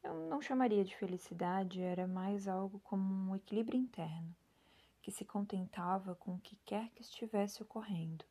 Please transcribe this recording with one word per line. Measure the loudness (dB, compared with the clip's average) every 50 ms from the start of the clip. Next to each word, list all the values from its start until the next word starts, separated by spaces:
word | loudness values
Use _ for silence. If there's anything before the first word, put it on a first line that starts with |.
| -4
Eu | -4 -4 -2 -2 0
não | -2 -2
chamaria | 0 2 4 4 6 6 6 6 4
de | 4 0
felicidade, | -4 -2 -2 -2 -4 -6 -8 -4 -2 0 2 2 2 2 0 0 -2
era | 0 0 2 0 0 0
mais | 0 0 0 0 0 0 0 0
algo | 0 0 0 -2 -4 -8
como | -6 -2 0 2 2 4 2 2 2 2
um | 0
equilíbrio | 0 -2 0 2 2 2 4 4 2
interno, | 2 2 0 -4 -4 -4 -2 -4 -6 -8 -10 _ _ _ _ _ _ -20 -20 -20 -20 _ _ _
que | -10 -10
se | -6 -6 -8
contentava | -4 -2 -2 0 0 0 -2 -2 -2 -4 -2 2 2 2 2 2 -2 -8
com | -6 -6 -6 -6
o | -6
que | -6 -10 -20 -18 _
quer | -4 -2 -2 -2 -4
que | -8 -14
estivesse | -16 -14 -8 -8 -8 0 2 2 2 2 0 -6 -10
ocorrendo. | -6 -6 -8 -4 -2 -2 0 0 -2 -4 -6 -10 _